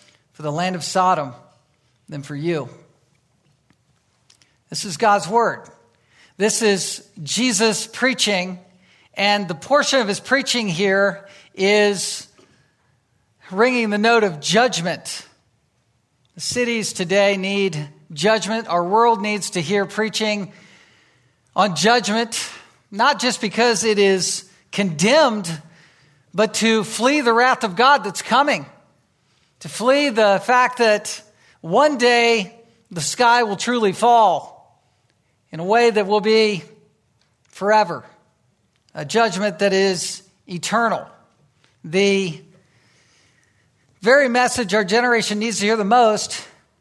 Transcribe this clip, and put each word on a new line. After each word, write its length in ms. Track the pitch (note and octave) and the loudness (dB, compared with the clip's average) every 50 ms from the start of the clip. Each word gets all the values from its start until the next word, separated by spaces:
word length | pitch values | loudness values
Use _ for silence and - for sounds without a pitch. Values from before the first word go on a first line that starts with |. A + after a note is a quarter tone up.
| _ _ _ _ _ _ _ | _ _ _ _ _ _ _
for 80 | - D3+ | -12 -8
the 100 | D3+ C#3+ | -6 -4
land 240 | D#3+ F3+ F#3 F#3 | -4 -4 -4 -4
of 80 | E3+ - | -6 -8
Sodom 480 | - - F#3+ F#3 F#3 F#3 D#3+ C#3+ C3 B2 - - _ _ _ _ _ _ _ _ _ _ _ _ - | -4 0 0 2 2 2 0 -2 -6 -10 -18 -20 _ _ _ _ _ _ _ _ _ _ _ _ -16
than 120 | D#3 C#3+ C#3 | -14 -14 -12
for 140 | - D3 | -12 -10
you.'" 320 | C#3+ D3+ E3+ E3+ D3+ B2+ B2 - - _ _ _ _ _ _ _ _ _ _ _ _ _ _ _ _ _ _ _ _ _ _ _ _ _ _ _ _ _ _ _ _ _ _ _ _ _ - | -6 -4 -4 -4 -4 -4 -8 -14 -20 _ _ _ _ _ _ _ _ _ _ _ _ _ _ _ _ _ _ _ _ _ _ _ _ _ _ _ _ _ _ _ _ _ _ _ _ _ -14
This 160 | D#3+ - - | -12 -10 -10
is 140 | G3+ D#3 - | -8 -6 0
God's 280 | A#3 G#3+ G3+ G3+ - | 2 2 2 2 0
word. 400 | E3 G#3+ A#3+ A3+ F#3 C3+ A2 - - - _ _ _ _ _ _ _ _ _ _ _ _ | 0 0 0 0 0 -2 -6 -12 -20 -20 _ _ _ _ _ _ _ _ _ _ _ _
This 240 | - G3 A3 G#3+ - | -2 -2 0 0 2
is 480 | A3+ G#3+ G3 F3+ - - - - - _ _ - D3+ | 2 2 2 0 -2 -6 -10 -12 -14 _ _ -14 -10
Jesus 640 | C#3+ - G3 B3 B3+ G#3 F#3 A3+ A3 G3 - - | -6 -4 -2 0 0 0 2 0 0 0 -2 -6
preaching, 720 | - - - B3 C4 B3 - - G#3+ G3+ F3+ F3+ F#3 F#3 F3+ - _ _ _ _ _ _ _ _ _ - | -10 -8 -2 -2 -2 0 0 -2 -2 -2 -2 -4 -6 -10 -14 -18 _ _ _ _ _ _ _ _ _ -6
and 340 | - G3 G#3 G#3 G#3 G3+ E3 | -2 0 2 2 0 -2 -4
the 60 | F3 | -8
portion 460 | - - - C4+ D4 C#4 - C#4 C4+ | -8 -4 0 0 2 2 2 0 0
of 80 | A3+ G3 | 0 0
his 120 | G3 - | -4 -6
preaching 480 | - - B3+ C#4 C4+ - - B3 A3 G3 | -4 -2 -2 -2 0 -2 -4 -4 -2 -4
here 580 | D#3+ D#3+ G3+ G3 F#3+ G3 G3 G3 - - - - - - - _ _ | -2 -2 0 2 2 2 2 0 0 -4 -12 -20 -20 -20 -20 _ _
is 720 | - F#3+ G3 G#3 G#3 G#3 G#3 G3+ F3 - - - - - - _ _ _ _ _ _ _ _ _ _ _ _ _ _ _ _ _ _ _ _ _ _ _ - | -2 2 2 4 4 4 2 0 -2 -6 -8 -10 -10 -14 -18 _ _ _ _ _ _ _ _ _ _ _ _ _ _ _ _ _ _ _ _ _ _ _ -8
ringing 380 | F#3 G3 A#3 B3+ B3+ B3 A3+ G#3+ | 0 2 2 2 2 0 -2 -2
the 80 | G#3 | 0
note 280 | G#3 G#3 A#3 A#3 A3+ G#3 | 0 2 4 4 4 2
of 160 | G3 D#3+ D3 | 2 -2 -4
judgment. 840 | - - E3+ A3 B3 B3 - E3+ E3+ F3+ D#3 - - - - - - - _ _ _ _ _ _ _ _ _ _ _ _ _ _ _ _ _ _ _ _ _ | -4 0 2 2 2 2 0 -2 -4 -6 -6 -8 -10 -14 -14 -16 -16 -20 _ _ _ _ _ _ _ _ _ _ _ _ _ _ _ _ _ _ _ _ _
The 80 | E3+ - | -12 -10
cities 500 | - - B3 B3 A#3 A#3 A3 G3 - - | -6 -4 -2 -2 -2 -2 -4 -4 -6 -6
today 460 | - F#3 E3 F#3+ G3+ G3 G3+ G3 F#3+ | -6 -4 0 2 2 4 2 2 0
need 500 | F#3 F#3+ G3 G3+ G3 F#3+ D#3+ D3 D3 - - _ _ - E3 | -2 -4 -2 -2 -2 -2 -2 -6 -10 -10 -14 _ _ -18 -8
judgment. 560 | C#3+ D#3+ G#3+ A3 G#3+ E3+ F#3+ A3 A3+ A3 - | -2 0 2 2 0 0 -4 -6 -6 -4 -4
Our 160 | E3+ F3 E3+ | -2 -2 -2
world 380 | F3+ G3+ A3+ A#3 A#3 A#3 G3 G3+ | 0 2 4 4 4 2 2 0
needs 260 | G#3 G#3 G3+ - - | -4 -4 -4 -6 -6
to 120 | - F3+ D3+ | -6 -6 -4
hear 240 | D3 G#3 G3+ G3 | -2 -2 -2 -2
preaching 680 | G3 - G#3+ A3 G#3+ - - A3 G#3+ G#3 G#3 F#3 - - - - - _ _ _ _ _ _ _ _ _ _ _ _ _ _ _ _ - | -2 -4 -4 -4 -4 -4 -4 -2 -2 -4 -4 -6 -10 -14 -20 -20 -20 _ _ _ _ _ _ _ _ _ _ _ _ _ _ _ _ -2
on 200 | - G3 G#3 E3+ | 0 0 0 0
judgment, 760 | C#3+ E3 A3 A#3+ B3 F#3 G3 G#3 A3+ A#3 A3+ - - - - - - - _ _ _ _ - | 0 2 4 4 2 2 0 -2 -2 -2 -4 -6 -8 -10 -10 -12 -18 -20 _ _ _ _ -12
not 300 | G3+ G3+ A#3+ C#4 C#4 F#3+ | -4 0 2 2 2 0
just 220 | A#3 B3 - - G#3+ | 0 -4 -4 -2 -4
because 420 | G3 - A3 A#3+ A#3+ A3+ E3+ F#3+ | -4 0 0 2 2 2 0 0
it 140 | A3+ G#3+ G3+ | 0 2 4
is 500 | G3+ G3 F#3+ F#3 F3 - - - - _ _ _ _ _ - | 4 4 4 2 0 -4 -6 -8 -10 _ _ _ _ _ -4
condemned, 880 | - G3+ F#3 D#3 C#3+ F3 A3 C#4 D#4+ D4+ B3+ A3 G#3 F#3 E3+ D#3+ D3+ - - _ _ _ _ _ _ _ _ _ _ _ _ - | -4 -4 -2 -2 0 0 2 4 4 4 4 2 -2 -6 -8 -10 -12 -14 -20 _ _ _ _ _ _ _ _ _ _ _ _ -2
but 220 | F3 A3 G#3+ A3 | -2 -2 -2 0
to 280 | - G#3+ A3+ A3 A3 G3 | 0 0 2 2 0 0
flee 360 | - - - A3 C4 D4 D4+ | -4 -6 -2 0 0 0 2
the 140 | C4 A#3+ A3+ | 2 2 2
wrath 280 | A#3 B3 B3+ B3+ B3 B3 | 4 4 2 2 0 -2
of 140 | G#3 F3 | -4 0
God 260 | F3+ B3 C4+ D4 C4+ F#3 | 2 4 4 4 4 2
that's 200 | G3+ - - - | -4 -10 -8 -4
coming, 420 | - A3 C4 C#4+ D4+ A#3 E3 C#3 - - _ _ _ _ _ _ _ _ _ _ _ _ _ _ _ _ - | 0 2 2 2 2 -2 -4 -6 -12 -20 _ _ _ _ _ _ _ _ _ _ _ _ _ _ _ _ -20
to 80 | - D#3 | -18 -14
flee 400 | - - G#3 B3+ C4+ C#4+ D4 C#4+ | -10 -4 0 2 2 2 2 0
the 340 | G#3+ A3+ G#3+ G3+ G3 F3+ - | 2 2 4 4 4 2 2
fact 360 | - B3 B3 B3+ A#3+ A#3+ - | 2 2 2 2 2 2 2
that 420 | A#3 A3 G#3 G#3 G#3 - - - - _ _ _ _ _ _ _ | 2 2 2 2 -2 -6 -12 -14 -16 _ _ _ _ _ _ _
one 380 | - E3 F3+ A#3+ D4 D4+ C#4+ A3+ | -8 -2 2 4 4 4 2 2
day 600 | A#3+ A#3+ A#3+ A#3+ A#3 A#3 A#3 A3 F#3 F3 - - - _ _ _ _ - | 2 2 4 4 4 2 2 0 -2 -6 -10 -20 -20 _ _ _ _ -14
the 120 | F3 E3+ D3 | -10 -8 -8
sky 400 | - - - B3 A#3 A#3+ A#3+ A#3+ | -6 -2 2 2 4 4 4 2
will 140 | G#3 G3 | 0 -2
truly 360 | - - A#3 B3 A#3+ A3 G3 E3+ | -4 -4 -4 -2 0 0 0 0
fall 640 | - G#3+ A#3+ A#3+ A3+ A3 F#3+ E3 C#3 - - - - _ _ _ _ _ _ _ _ _ _ _ _ _ _ _ _ _ _ - | 2 2 4 4 6 4 4 2 0 -4 -10 -20 -20 _ _ _ _ _ _ _ _ _ _ _ _ _ _ _ _ _ _ -12
in 80 | D#3+ | -8
a 40 | E3+ | -2
way 260 | F#3+ G#3+ A#3+ A#3+ A#3 | 0 2 4 4 4
that 160 | G3+ G#3+ G3+ | 2 2 0
will 160 | F#3+ G#3 G#3+ F#3+ | 2 0 0 2
be 400 | A3 A3 A3 A3 G#3+ G#3 D#3+ - - - _ _ _ _ _ _ _ _ _ _ _ _ _ _ _ | 4 2 4 4 2 0 -4 -8 -14 -20 _ _ _ _ _ _ _ _ _ _ _ _ _ _ _
forever, 580 | - - F#3+ G3+ A3 G#3+ G#3 E3+ D#3+ A#2+ - - _ _ _ _ _ _ _ _ _ _ _ _ _ _ _ _ - | -12 -6 0 2 4 4 2 0 -4 -12 -12 -18 _ _ _ _ _ _ _ _ _ _ _ _ _ _ _ _ -14
a 100 | D#3 D3+ | -12 -8
judgment 540 | C#3+ - A3 A#3 A3 E3+ F#3 G#3 G#3 - - | -4 0 0 0 0 0 -2 -4 -4 -4 -2
that 160 | G3+ G3+ F#3+ | -2 0 2
is 480 | F#3+ G3 G3 F#3 E3 - - - - - _ _ _ _ | 2 2 0 0 -2 -6 -10 -10 -12 -16 _ _ _ _
eternal. 600 | - F3+ E3+ - - G3 A3+ A#3 A3 F#3 B2+ - - - _ _ _ _ _ _ _ _ _ _ _ _ _ - | -14 -12 -10 -6 -2 -2 0 0 0 -2 -4 -8 -12 -20 _ _ _ _ _ _ _ _ _ _ _ _ _ -12
The 560 | D#3+ D#3+ F#3+ G3+ G3 G3 G3 F#3+ F3 D#3 - - _ _ _ _ _ _ _ _ _ _ _ _ _ _ _ _ _ _ _ _ _ _ _ _ _ _ _ _ _ _ _ | -4 -2 0 2 2 2 0 -2 -4 -8 -12 -16 _ _ _ _ _ _ _ _ _ _ _ _ _ _ _ _ _ _ _ _ _ _ _ _ _ _ _ _ _ _ _
very 300 | - A3 C4 C#4+ C#4 B3 | 2 4 4 4 4 2
message 420 | A#3 B3 B3 A#3+ - B3 A#3+ F3 F#3+ | 2 2 0 0 0 -2 -4 0 0
our 120 | A3 G3+ | 0 0
generation 560 | F3 G#3 A#3+ B3 B3 A#3 A3+ - - G#3 G#3 | 2 0 2 2 2 2 0 0 -2 -4 -4
needs 200 | A3 A#3 G3+ E3 | -4 -4 -4 -2
to 60 | G3+ | -2
hear 100 | G#3 A3+ | 0 0
the 80 | A3 G3+ | 0 0
most 580 | G3 A#3 B3+ A#3+ A3 G#3+ F#3+ - - - - - - _ _ _ _ _ _ | 2 4 4 4 4 2 0 -4 -8 -10 -12 -14 -16 _ _ _ _ _ _